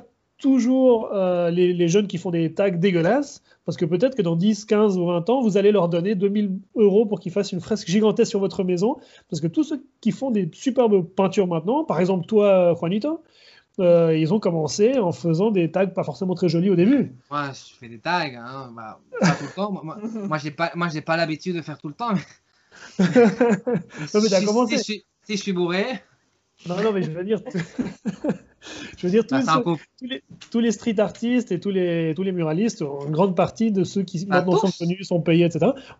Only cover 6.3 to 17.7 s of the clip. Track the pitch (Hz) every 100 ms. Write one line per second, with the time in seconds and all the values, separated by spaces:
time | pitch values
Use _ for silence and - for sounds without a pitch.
6.3 | 208 208 190 - 240 208 196 220 208 175
7.3 | 196 196 180 - 214 - 202 214 214 220
8.3 | 202 196 - 185 175 214 - - - _
9.3 | 165 165 311 302 294 - _ 220 - 262
10.3 | 208 170 - 277 226 233 202 170 - 190
11.3 | 196 180 165 165 285 311 160 180 185 -
12.3 | 214 202 190 175 165 170 208 294 330 _
13.3 | _ - _ _ - 175 170 165 160 156
14.3 | 214 202 165 151 - 214 269 180 123 170
15.3 | 160 214 196 165 147 190 180 160 143 185
16.3 | 175 180 165 190 170 190 277 139 - _
17.3 | 147 143 123 -